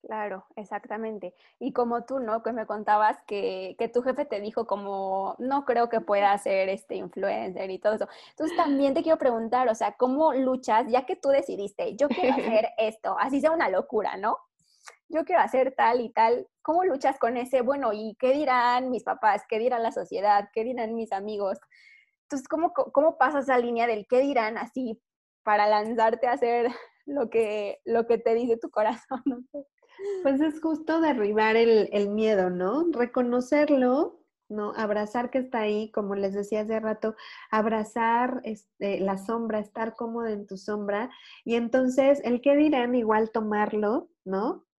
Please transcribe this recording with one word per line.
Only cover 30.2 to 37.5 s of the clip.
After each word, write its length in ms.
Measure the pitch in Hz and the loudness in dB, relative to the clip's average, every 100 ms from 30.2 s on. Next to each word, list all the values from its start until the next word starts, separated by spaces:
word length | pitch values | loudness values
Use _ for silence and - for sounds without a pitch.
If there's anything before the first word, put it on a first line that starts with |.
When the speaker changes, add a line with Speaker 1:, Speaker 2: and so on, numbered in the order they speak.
Speaker 2:
Pues 200 | 330 269 | 0 2
es 200 | 311 311 | 0 0
justo 400 | 320 311 320 320 | -4 -4 0 2
derribar 540 | 320 254 208 214 220 226 | 2 2 0 2 4 4
el, 340 | 233 220 202 | 6 6 4
el 180 | 208 202 | 0 0
miedo, 400 | 208 220 208 180 | 0 2 2 2
¿no? 360 | 180 180 262 339 | 0 -2 0 0
Reconocerlo, 1300 | 294 240 - 247 247 254 294 294 285 247 254 349 - _ _ _ | 0 -2 0 0 0 0 2 4 4 4 2 0 -4 _ _ _
¿no? 240 | 214 208 - | -8 -6 -4
Abrazar 540 | 214 208 208 240 240 | -2 -2 -2 -4 -4
que 80 | 262 | -4
está 220 | 254 240 | -4 -4
ahí, 300 | 214 208 220 | -2 -2 -2
como 240 | 220 202 202 | -4 -4 -2
les 180 | 196 | -2
decía 280 | 196 202 214 | -4 -4 -4
hace 180 | 214 220 | -2 -2
rato, 360 | 220 220 220 214 - - - | -2 -4 -4 -6 -18 -20 -4